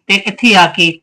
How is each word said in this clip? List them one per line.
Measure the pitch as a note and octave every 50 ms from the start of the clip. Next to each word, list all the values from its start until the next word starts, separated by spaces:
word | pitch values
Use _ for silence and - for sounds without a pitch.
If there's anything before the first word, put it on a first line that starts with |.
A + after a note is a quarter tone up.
| _
ਤੇ | - G3
ਇੱਥੇ | G3 - G#3+ G3 - - A#3+ G#3
ਆ | F#3 F3
ਕੇ | E3 - - E3+ E3 E3 -